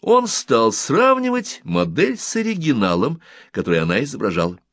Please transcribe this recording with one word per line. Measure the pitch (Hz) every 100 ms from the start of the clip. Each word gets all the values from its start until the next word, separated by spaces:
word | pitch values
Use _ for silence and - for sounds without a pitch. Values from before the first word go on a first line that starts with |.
Он | - 240 240
стал | - - 120 113
сравнивать | 101 - 156 254 262 254 247 - -
модель | - - 170 165 214 240
с | - 226
оригиналом, | 226 202 156 123 95 87 120 165 - - -
который | - 90 82
она | 80 92
изображала. | 143 131 107 85 85 90 _